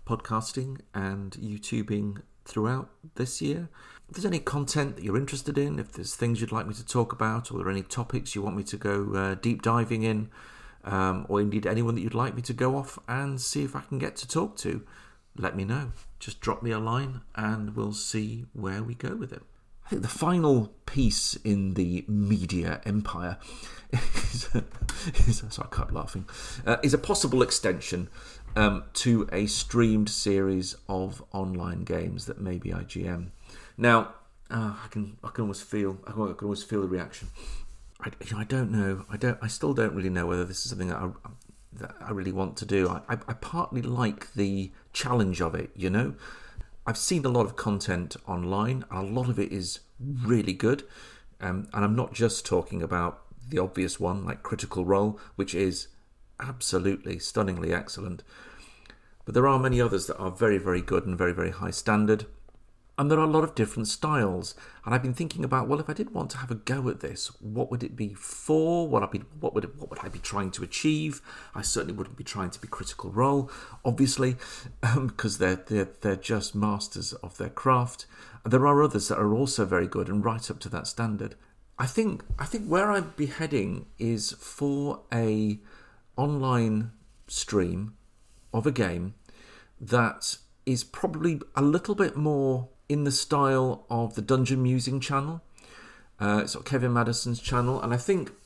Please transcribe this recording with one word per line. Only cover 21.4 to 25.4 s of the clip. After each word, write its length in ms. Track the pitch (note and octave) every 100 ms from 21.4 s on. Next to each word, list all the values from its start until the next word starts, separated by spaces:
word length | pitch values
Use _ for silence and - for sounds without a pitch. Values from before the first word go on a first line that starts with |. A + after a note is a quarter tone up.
| G#2+ G2+ G2 F#2
the 280 | F2+ F2+ -
media 760 | G#2 G2+ G#2 F2 F#2 E2+ E2 A2
empire 520 | G#2 G#2 E2 F2+ F#2 - -
<laughs> 280 | - - -
is, 560 | A#2+ - - - A#2+ - A#2+ - - - - F3 - -
is, 180 | A2+